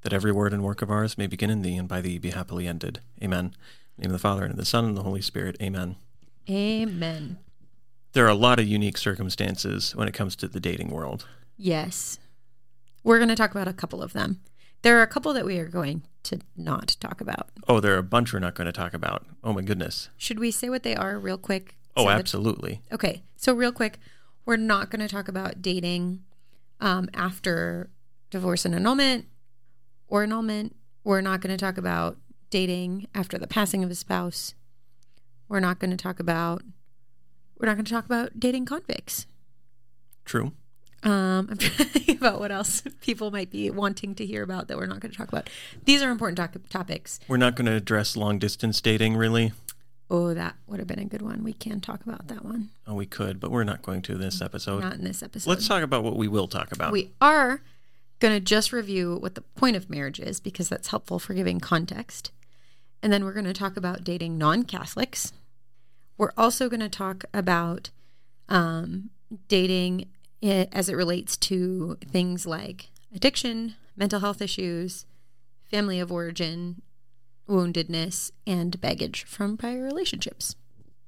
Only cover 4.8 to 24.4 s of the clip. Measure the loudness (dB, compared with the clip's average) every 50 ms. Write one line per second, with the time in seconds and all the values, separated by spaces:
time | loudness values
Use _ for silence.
4.8 | 4 4 0 0 -2 -2 -2 -2 -4 -4 -4 -4 -4 -4 -4 -4 -4 -4 -2 -2
5.8 | -4 -4 -6 -8 -14 -18 -18 -18 -18 -18 -18 -16 -8 -4 -2 0 0 0 0 0
6.8 | -2 -2 -2 -4 -4 -4 -4 -6 -8 -8 -10 -12 -12 -18 -20 -18 -18 -18 -18 -18
7.8 | -18 -18 -18 -18 -18 0 6 8 10 10 10 10 8 8 8 8 6 4 4 4
8.8 | 2 2 0 0 0 0 0 0 -2 -4 -2 0 0 -2 0 -2 -2 -2 -2 -2
9.8 | -2 -2 -2 0 -2 -2 0 -2 -2 -4 -2 -6 -8 -6 -6 -4 -4 -2 -2 -2
10.8 | -4 -4 -4 -4 -4 -4 -6 -6 -8 -12 -18 -18 -18 -18 -16 -4 0 0 0 0
11.8 | -2 -4 -6 -6 -6 -6 -8 -10 -12 -18 -18 -18 -18 -18 -18 -18 -18 -18 -18 -18
12.8 | -20 -20 -20 -2 6 8 8 8 8 6 6 4 4 2 2 0 -2 -2 -2 -4
13.8 | -6 -6 -6 -6 -8 -6 -2 -2 0 0 -2 -4 -6 -18 -18 -20 -20 -20 -18 4
14.8 | 8 10 10 10 10 8 4 -2 0 0 0 0 0 0 -2 -2 -2 -2 -4 -2
15.8 | -2 -2 -2 -4 -6 -10 -18 -12 -8 -6 -6 -6 -8 -12 -12 -8 -2 -2 -2 -2
16.8 | 0 -2 -2 -2 -2 -8 -8 -6 -6 -6 -4 -6 -6 -10 -12 -16 6 8 8 8
17.8 | 10 6 6 6 4 4 4 4 4 4 0 0 0 -2 -2 -2 -4 -4 -2 -2
18.8 | -4 -4 -4 -2 -2 -2 -2 -2 -6 -10 -18 -6 -2 0 0 0 0 0 0 0
19.8 | 0 -4 -4 -8 -8 -10 -12 -6 -6 -4 -2 0 0 0 0 0 -2 -2 -2 -2
20.8 | -2 -2 -2 0 0 -2 -2 -4 -4 -4 -4 -4 -2 -2 -2 -2 -2 -8 -16 -18
21.8 | -18 -4 4 6 8 8 8 6 4 2 0 2 2 2 2 0 -2 -6 -6 -6
22.8 | -8 -8 -4 0 0 0 0 0 -10 -16 -14 0 2 4 4 4 4 0 2 0
23.8 | -2 -2 -2 -6 -18 -18 -18 -18 -18 -18 -18 -10